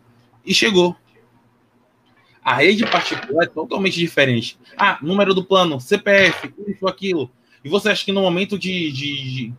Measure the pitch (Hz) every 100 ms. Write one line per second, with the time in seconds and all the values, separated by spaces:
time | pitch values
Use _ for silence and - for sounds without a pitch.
0 | _ _ _ _ - 196 233 180 180 -
1 | _ _ _ _ _ _ _ _ _ _
2 | _ _ _ _ 135 127 160 214 233 175
3 | - 147 - 147 170 151 165 180 190 170
4 | 170 - 135 117 110 - _ - 196 185
5 | 151 196 196 185 175 190 175 139 123 202
6 | 202 196 185 - 147 - 208 190 190 -
7 | 190 170 127 _ _ _ 135 202 214 180
8 | - 196 190 175 202 196 185 185 160 135
9 | 143 143 131 131 117